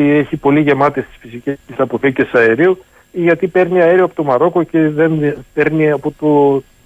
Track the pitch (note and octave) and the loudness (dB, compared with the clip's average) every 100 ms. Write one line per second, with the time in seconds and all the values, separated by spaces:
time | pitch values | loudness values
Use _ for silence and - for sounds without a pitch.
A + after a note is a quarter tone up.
0 | C#3+ D3 C3+ D3+ D3+ D3 D3 E3 C#3+ C#3 | 2 2 -2 -4 0 0 2 2 0 -2
1 | - - A#2+ A#2+ C#3 C#3 - - C3 A#2+ | -8 -14 -18 -12 -10 -10 -12 -6 -4 -2
2 | C#3 C3 F#3+ B2 A2+ A#2 F3+ F#3 - _ | -4 -2 -2 2 2 2 2 0 -6 _
3 | _ F#3 E3+ E3 F#3 F#3 F3 F3+ E3 F#3 | _ -4 -2 0 0 0 0 2 2 2
4 | F3 - C#3+ B2 D#3+ F3+ D#3 D#3+ D#3 D3+ | 0 -2 -2 0 0 0 -2 0 0 0
5 | D#3+ D#3 D3 D3 - - D3+ D#3 D3+ C#3+ | 0 0 -2 -4 -10 -4 -2 0 0 0
6 | D3+ - D3+ D3 C#3+ C#3 - _ | -4 -4 0 2 2 0 -6 _